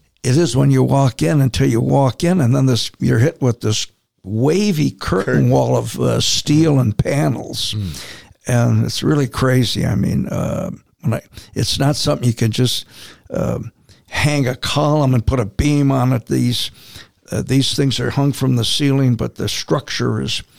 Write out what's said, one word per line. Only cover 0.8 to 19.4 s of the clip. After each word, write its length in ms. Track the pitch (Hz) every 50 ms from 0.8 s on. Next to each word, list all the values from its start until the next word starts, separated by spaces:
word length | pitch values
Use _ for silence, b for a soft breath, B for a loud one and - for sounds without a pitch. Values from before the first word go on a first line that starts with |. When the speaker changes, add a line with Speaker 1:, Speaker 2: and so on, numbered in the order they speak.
| 127
Speaker 1:
walk 380 | 127 135 139 139 127 - -
in, 180 | 151 165 160 147
until 300 | 135 117 - - 135 135
you 100 | 120 113
walk 460 | 120 - 139 139 135 127 - - 170
in, 160 | 170 185 185
and 120 | 135 117 135
then 120 | 139 135
this, 260 | 131 123 117 - - - -
you're 200 | 185 - 131 117
hit 220 | 127 160 - -
with 200 | 139 123 113 -
this 260 | - 110 107 - - - _ _ _ _ _ _
wavy 680 | - 95 107 110 127 151 165 190 214 208 175 151 143 135
curtain 320 | - - - - - 190 185
Speaker 2:
Curtain. 240 | - 127 143 131 123
Speaker 1:
wall 280 | 131 135 127 120 127
of, 200 | 120 117 113 -
uh, 220 | 127 131 127 117 -
steel 580 | - - - - - - 147 156 165 160 147 135
and 180 | 123 107 104
panels. 760 | - - 175 143 143 156 151 120 - - - - - - - -
Speaker 3:
Mm. 320 | 107 98 87 73 B B B B B B B B _ -
Speaker 1:
And 380 | - 123 120 120 120 110 110 117
it's 160 | 113 - -
really 280 | - 147 156 143 139 117
crazy. 560 | - - 131 131 127 127 120 - - - 85
I 100 | 82 -
mean, 320 | - - - - - -
uh, 420 | - - - - - - - - - - - _ _ _ _
when 140 | - - 107
I, 80 | - - _ B B B B B
it's 260 | - 120 - - -
not 160 | 139 143 147
something 320 | - - 147 147 - -
you 60 | 123 117
can 180 | - 117 113
just, 320 | 104 - 127 120 - - - B B B B B B B B B
um, 420 | - - - - - - - 113 - _ _ b b b b b
hang 400 | - - - 147 147 143 131 127
a 60 | 123
column 560 | - - - - 147 151 147 151 156 143 127 127
and 120 | 120 113
put 140 | - 135 123
a 60 | 107
beam 480 | 95 - - 139 147 147 143 139 135 135
on 180 | 131 123 127
it. 140 | 131 120 -
These, 440 | - 135 127 123 123 120 - - - B B B B B B B B B _ _ -
uh, 100 | 90 98
these 320 | - - 131 139 131 - -
things 280 | - 139 135 120 -
are 80 | 120 120
hung 240 | - 139 139 143 131
from 240 | - 131 131 131
the 80 | 120 107
ceiling, 500 | - - - 147 139 135 139 135 127 120
but 200 | 110 - - -
the 120 | -